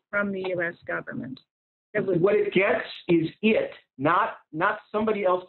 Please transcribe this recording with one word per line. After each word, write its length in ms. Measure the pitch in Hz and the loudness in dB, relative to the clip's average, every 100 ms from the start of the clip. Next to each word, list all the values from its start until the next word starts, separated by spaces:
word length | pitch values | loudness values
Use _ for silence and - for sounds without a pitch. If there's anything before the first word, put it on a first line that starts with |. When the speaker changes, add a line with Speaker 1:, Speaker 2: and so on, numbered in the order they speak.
| _ | _
Speaker 1:
from 220 | 208 202 | -4 -4
the 100 | 190 185 | -4 -4
U 140 | 175 | -4
S 120 | 170 - - | -4 -8 -8
government? 540 | 170 - - - - _ _ _ _ _ | -8 -8 -10 -10 -12 _ _ _ _ _
That 100 | 208 190 | -4 0
would 140 | 175 | 2
Speaker 2:
What 140 | 196 | 4
it 180 | 208 - | 2 2
gets 320 | 180 202 247 - - - | 2 2 0 -4 -8 0
is 200 | 170 156 - | 2 2 0
it, 300 | 220 - - - _ - | 2 2 0 -8 _ -2
not, 380 | 139 180 220 - _ | 2 2 0 -4 _
not 280 | 156 196 190 - | -2 -2 -2 -6
somebody 320 | 208 220 202 | -4 -2 0
else 200 | 185 180 | 0 0